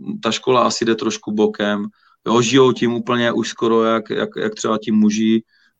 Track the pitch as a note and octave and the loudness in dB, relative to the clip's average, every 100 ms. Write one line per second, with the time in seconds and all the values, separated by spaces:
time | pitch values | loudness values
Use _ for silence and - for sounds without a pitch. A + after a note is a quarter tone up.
0 | - G#2+ A2+ A2+ - B2+ A2+ - A2+ A2 | -10 -8 -6 -4 0 2 0 0 -2 -2
1 | A2 G#2+ - G#2+ G#2+ G#2+ G#2 G#2 G#2 - | -2 -6 -4 0 0 0 -4 -4 -6 -12
2 | _ _ - A2+ A2 C3 B2+ A2+ A#2+ A#2+ | _ _ -2 0 2 4 4 4 0 -2
3 | A2+ B2 A#2+ A2+ A2+ - A#2 A2+ A2+ A2+ | -2 -2 0 -2 -4 -2 0 2 2 0
4 | A2 A2 G#2+ - A2+ G#2+ A2+ A2 A#2+ G#2+ | -2 -4 -4 -4 -6 -4 -2 -2 0 2
5 | G#2+ G#2 A2 A2+ - _ _ _ | 4 2 2 2 -2 _ _ _